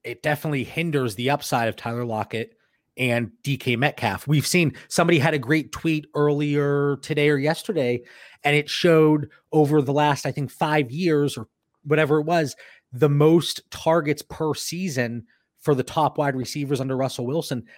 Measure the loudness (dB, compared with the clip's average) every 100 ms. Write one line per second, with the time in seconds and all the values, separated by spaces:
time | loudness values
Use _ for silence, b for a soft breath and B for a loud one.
0 | -14 -6 -4 -2 -2 -4 -4 -4 -2 -2
1 | -2 -2 -2 -2 -2 -2 -2 -4 -8 -6
2 | -4 -4 -4 -6 -8 _ _ _ _ -4
3 | 0 0 -2 -8 -6 -4 -2 0 0 0
4 | -4 -4 0 0 2 2 0 B B 0
5 | 2 4 2 0 0 -2 -2 -6 -2 -2
6 | -4 0 0 0 0 0 0 0 0 -4
7 | -4 0 2 2 0 -2 -4 -2 0 -2
8 | B B B B 2 2 0 0 4 6
9 | 6 2 -2 b b 2 4 4 2 2
10 | 2 0 -4 -6 -8 -4 0 0 0 -2
11 | 0 2 0 -4 -12 _ _ _ -2 0
12 | 2 2 2 0 0 -6 B B _ 0
13 | 2 6 6 6 2 -8 -12 -4 2 2
14 | 2 -4 -6 -6 -4 -4 -6 -6 -4 -2
15 | -4 -6 -12 _ _ _ 0 2 0 0
16 | 0 0 -2 -2 -6 -6 -4 -2 -2 -2
17 | -2 -4 -4 -4 -4 -8 B